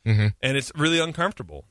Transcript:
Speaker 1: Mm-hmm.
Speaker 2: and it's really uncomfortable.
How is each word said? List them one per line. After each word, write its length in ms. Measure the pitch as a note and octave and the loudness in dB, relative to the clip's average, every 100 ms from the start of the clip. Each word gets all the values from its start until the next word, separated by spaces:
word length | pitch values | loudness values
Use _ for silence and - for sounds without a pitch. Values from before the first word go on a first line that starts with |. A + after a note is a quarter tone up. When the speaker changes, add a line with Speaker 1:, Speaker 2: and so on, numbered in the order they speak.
| - | 2
Speaker 1:
Mm-hmm. 220 | G#2 G#2+ - | 4 2 0
Speaker 2:
and 160 | B2+ C3+ | -2 -2
it's 140 | C3+ D3+ | -2 -2
really 240 | D#3 E3 | 2 2
uncomfortable. 680 | E3 E3 F3+ - E2+ C#3 - | 0 -2 -2 -4 -12 -14 -18